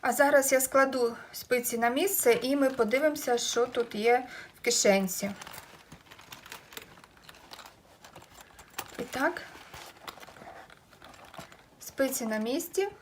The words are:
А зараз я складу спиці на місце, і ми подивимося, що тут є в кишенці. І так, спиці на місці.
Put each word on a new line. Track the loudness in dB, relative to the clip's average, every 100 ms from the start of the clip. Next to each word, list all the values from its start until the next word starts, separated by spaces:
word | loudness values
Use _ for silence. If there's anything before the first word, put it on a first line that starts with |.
А | 0
зараз | 4 6 6 6
я | 2
складу | 4 4 2 2 -2 -2 -14
спиці | -16 -2 -2 0 0
на | 0
місце, | 2 0 2 4 4
і | 2 2
ми | 2
подивимося, | 2 0 2 2 0 -2 0
що | 0 0 0
тут | -2 -4
є | 0 4 4 2 -14 -18 -6
в |
кишенці. | -2 2 4 4 2 -4 -6 -8 -14 -16 -18 -20 -20 -20 -20 -20 -20 -20 -18 -18 -16 -18 -18 -20 -20 -20 -20 -20 -20 -20 -20 -20 -20 -20 -20 -20 -20 -20 -20 -20 -14 -12 -12 -10
І |
так, | -8 -2 -2 -2 -12 -18 -20 -18 -18 -16 -16 -16 -20 -20 -18 -18 -20 -20 _ -20 -20 -20 -20 -20 -20 -20 -20 -20
спиці | -20 -2 -2 0 -4
на | -4
місці. | -2 -4 -2 -2 -2 -4